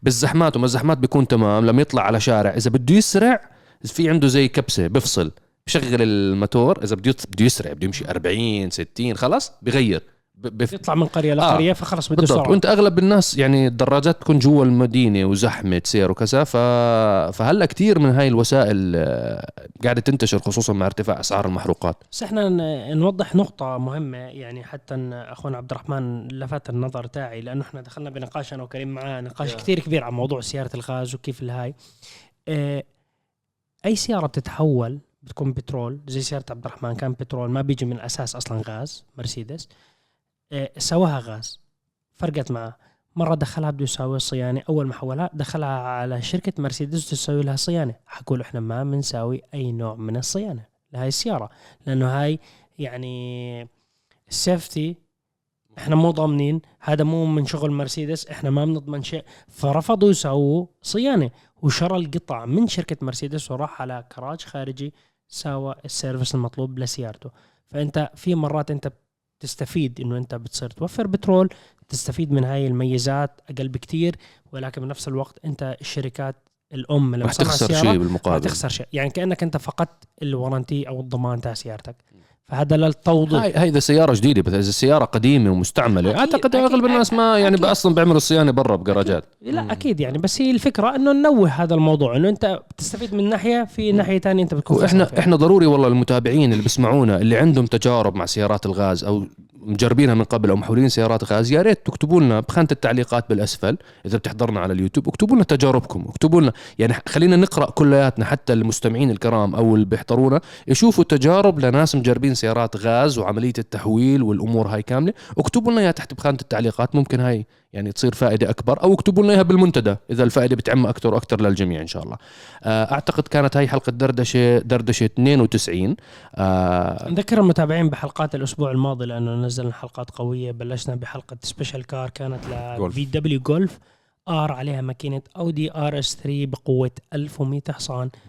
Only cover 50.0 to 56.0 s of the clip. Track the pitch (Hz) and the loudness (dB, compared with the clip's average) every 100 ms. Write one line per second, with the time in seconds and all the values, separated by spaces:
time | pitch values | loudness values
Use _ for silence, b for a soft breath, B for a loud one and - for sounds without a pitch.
50 | 110 117 131 190 214 131 110 _ _ 127 | -8 -8 -6 -8 -8 -12 -16 _ _ -8
51 | 131 139 233 175 104 b b b - 131 | -6 -6 -6 -6 -8 b b b -6 -2
52 | 131 131 147 156 b b b - 139 123 | -2 -2 -4 -4 b b b -14 -12 -12
53 | 127 123 123 123 123 120 117 _ _ _ | -12 -12 -12 -12 -12 -14 -18 _ _ _
54 | _ _ _ - - 180 - 160 156 170 | _ _ _ -6 -2 -4 -4 -8 -8 -10
55 | _ _ _ _ _ _ _ - - 156 | _ _ _ _ _ _ _ -14 0 2